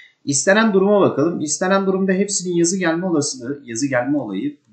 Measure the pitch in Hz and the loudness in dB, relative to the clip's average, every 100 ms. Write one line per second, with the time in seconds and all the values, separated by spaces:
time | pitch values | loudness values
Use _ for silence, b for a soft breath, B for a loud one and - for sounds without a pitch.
0 | B B - 139 190 208 226 190 196 202 | B B -4 0 2 4 4 4 4 4
1 | 139 - 165 175 151 - 185 196 190 185 | 4 2 0 -2 -6 -4 0 0 2 0
2 | 190 185 196 - 180 170 170 190 170 165 | 0 0 -2 -4 -2 0 0 0 0 -2
3 | 185 160 139 131 120 143 120 113 139 123 | -2 -2 -2 -6 -10 -10 -10 -6 -2 -2
4 | 131 147 113 95 139 147 _ | 0 -2 -2 -6 -6 -10 _